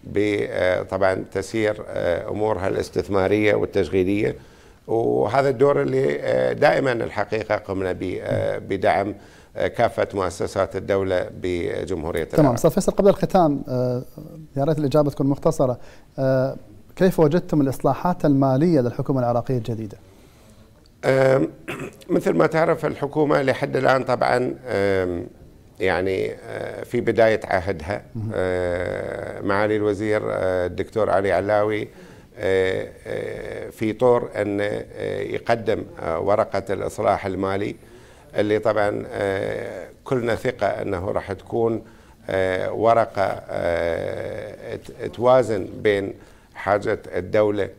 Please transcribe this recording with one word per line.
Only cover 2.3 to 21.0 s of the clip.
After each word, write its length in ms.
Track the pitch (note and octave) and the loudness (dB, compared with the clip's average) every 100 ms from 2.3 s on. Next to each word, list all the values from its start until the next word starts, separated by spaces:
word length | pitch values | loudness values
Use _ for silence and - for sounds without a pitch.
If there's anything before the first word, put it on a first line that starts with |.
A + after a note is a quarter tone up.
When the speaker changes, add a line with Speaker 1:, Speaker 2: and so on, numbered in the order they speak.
| G2 G#2+ F2+ G2 | -2 0 0 -2
Speaker 1:
الاستثمارية 840 | G#2+ - - F#2 G2 F#2+ G#2+ G#2+ | -2 -2 -4 0 0 2 4 4
والتشغيلية، 800 | G#2+ F#2+ G2+ D#2 F#2+ F#2 G2+ B2 B2+ - - - - - | 2 0 0 0 2 2 0 -2 -4 -16 -20 -20 -20 -4
وهذا 640 | A2+ A#2+ A#2+ A#2+ C3 C#3 | 0 2 0 2 2 2
الدور 320 | A#2 C#3+ C#3+ | 4 4 4
اللي، 380 | C#3 C3 C#3+ C#3+ | 0 0 0 -2
آه، 320 | C3 B2 B2+ | 0 0 0
دائما 380 | A#2+ D3 E3 C3+ | 2 4 4 0
الحقيقة 640 | A#2 A2 G#2 G2+ A2 G2+ | -2 -4 -4 -2 -4 -2
قمنا 360 | G#2 - F#2+ F#2 | -4 -2 -4 -2
ب-، 280 | F#2 F#2+ G#2 | -2 -4 -6
آه، 360 | G#2+ G#2 G2+ G2+ | -4 -2 -2 -4
بدعم، 580 | G2+ F#2+ G#2 E2+ G2+ G2 - - - - | -6 0 2 2 0 -6 -16 -20 -18 -4
آه، 100 | F#2 | -4
كافة 400 | - A2+ - G2+ | 0 0 0 -2
مؤسسات 600 | G2+ F2+ - G2 G2 F#2 | 0 -2 -4 -4 -2 -2
الدولة 540 | G2 F#2 G2 F#2+ F2+ - F#2+ | -4 -2 0 2 0 -2 -6
بجمهورية 840 | F#2 F2 F#2+ - F2 F2+ D#2 E2 | -4 -2 -2 -4 -4 -4 -4 -4
Speaker 2:
تمام. 160 | D#2 - | 0 4
Speaker 1:
العراق. 120 | C#3+ A#2+ | 4 4
Speaker 2:
أستاذ 140 | E3 | 2
فيصل، 200 | G3 F#3 | 2 0
قبل 180 | - G3 | 4 4
الختام، 540 | - D#3+ F#3+ D#3+ C#3+ - | 4 2 4 4 2 -4
آه، 340 | B2+ B2 B2 - - D3+ D#3 D#3 C3+ | -2 -2 -4 -8 -18 -18 -18 -10 -2
يا 60 | |
ريت 140 | D3 D3+ | 0 0
الإجابة 340 | C#3+ D3+ C#3+ | 2 4 2
تكون 160 | - C#3 | 0 0
مختصرة. 520 | C#3 E3+ - C3 A#2+ - - - - | 2 0 2 0 0 -8 -20 -16 -2
آه، 360 | C3+ C3 C3+ - - - - | 0 2 0 -4 -16 -20 -20
كيف 240 | - F#3 F3+ | 2 2 6
وجدتم 420 | D#3 E3+ - D#3 | 4 4 2 2
الإصلاحات 640 | C3+ B2 D3 C3+ F3+ F3 | 2 2 0 0 -2 0
المالية 560 | D#3 C3+ C3+ C3 F3 D#3 | 2 4 4 4 4 4
للحكومة 380 | A#2+ - C3+ C3+ | 2 -2 -2 0
العراقية 380 | A#2+ A#2+ A#2 B2+ | 2 0 0 -4
الجديدة؟ 400 | A2 A2 G#2+ - - - - - - - - - - - | -4 -6 -8 -14 -20 -20 -20 -20 -20 -20 -20 -20 -20 -4